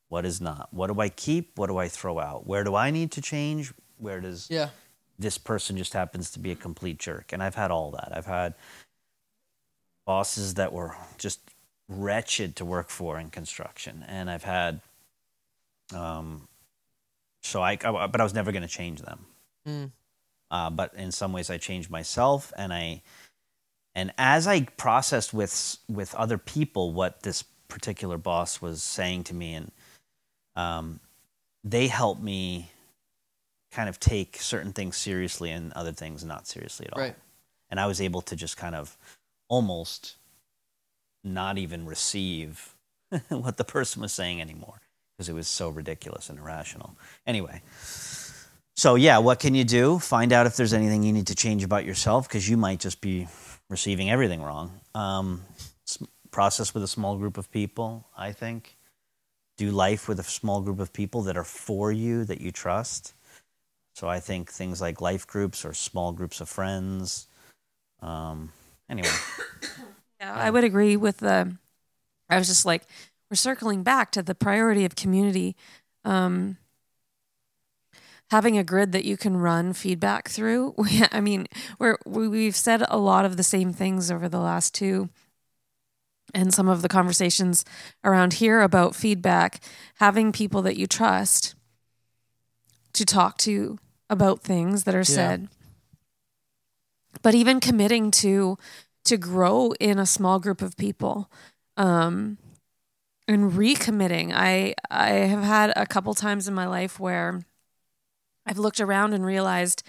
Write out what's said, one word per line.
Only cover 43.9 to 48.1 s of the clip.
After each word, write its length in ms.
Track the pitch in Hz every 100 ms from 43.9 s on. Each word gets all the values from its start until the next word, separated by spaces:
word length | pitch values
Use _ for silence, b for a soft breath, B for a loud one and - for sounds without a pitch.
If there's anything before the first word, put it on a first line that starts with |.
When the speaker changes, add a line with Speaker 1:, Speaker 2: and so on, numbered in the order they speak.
| 113
Speaker 1:
was 120 | 107
saying 260 | - 90 87
anymore 380 | 80 78 76 - _ _ _ _
'cause 100 | 85
it 60 |
was 140 | 80 80
so 220 | - 85
ridiculous 600 | 78 76 80 - - -
and 80 | 71
irrational. 580 | 76 80 - - - - B B -
Anyway, 360 | 113 82 90 - B B B B